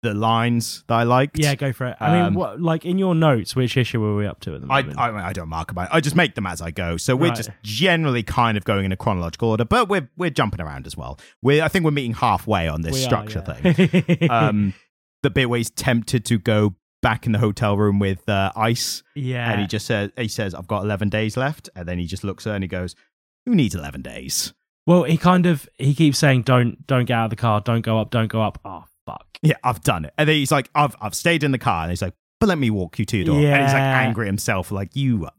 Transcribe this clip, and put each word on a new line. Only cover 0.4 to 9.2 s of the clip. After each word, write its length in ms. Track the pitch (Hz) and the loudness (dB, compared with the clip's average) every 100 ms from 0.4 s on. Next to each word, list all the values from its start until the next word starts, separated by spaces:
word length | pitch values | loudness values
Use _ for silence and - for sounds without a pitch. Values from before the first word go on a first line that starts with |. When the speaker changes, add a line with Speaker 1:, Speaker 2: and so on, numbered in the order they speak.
| 117 117 - - - | 2 0 -2 -12 -2
Speaker 1:
that 80 | |
I 80 | 117 | 0
liked. 340 | 120 127 143 - | 4 2 2 0
Speaker 2:
Yeah, 160 | 147 139 | 0 0
go 160 | 139 | -4
for 140 | 120 123 | -6 -8
it. 80 | - | -4
I 120 | 135 | 2
mean, 100 | 170 | 2
Speaker 1:
Um, 120 | 196 | 2
Speaker 2:
what, 260 | 196 147 110 | 0 -2 -2
like, 240 | 170 160 | -2 -2
in 120 | 165 185 | -2 0
your 180 | 190 | 2
notes, 420 | 165 160 123 98 131 | 4 4 4 0 -2
which 200 | 123 - | 0 0
issue 240 | 117 117 | 0 0
were 160 | 107 104 | 0 0
we 100 | 104 | -2
up 120 | - | -6
to 140 | - | -10
at 60 | 73 | -10
the 80 | 67 | -2
Speaker 1:
I, 100 | 135 | -2
Speaker 2:
moment? 160 | 135 71 | -2 -4
Speaker 1:
I, 280 | 120 107 90 | -4 -4 -6
I 40 | |
don't 160 | 95 80 | -8 -6
mark 220 | 80 80 | -6 -6
'em. 80 | 90 | -6
I, 100 | 90 | 0
I 100 | 165 | 0
just 140 | 147 | 2
make 220 | 160 160 - | 2 0 -2
them 100 | 95 | -6
as 160 | 85 | -6
I 80 | 85 | -8
go. 260 | 80 85 85 | -4 -4 -2
So 200 | - 131 | 0 2
we're 120 | 165 | 2
Speaker 2:
Right. 80 | 117 | 0
Speaker 1:
just 140 | 110 - | -6 -12
generally 580 | 107 107 185 170 156 120 | -10 0 2 2 2 -2
kind 340 | 107 - 117 104 | -2 2 2 2
of 80 | |
going 200 | - 101 | 0 0
in 80 | 98 | 0
a 40 | 92 | -2
chronological 520 | - 95 | -2 -2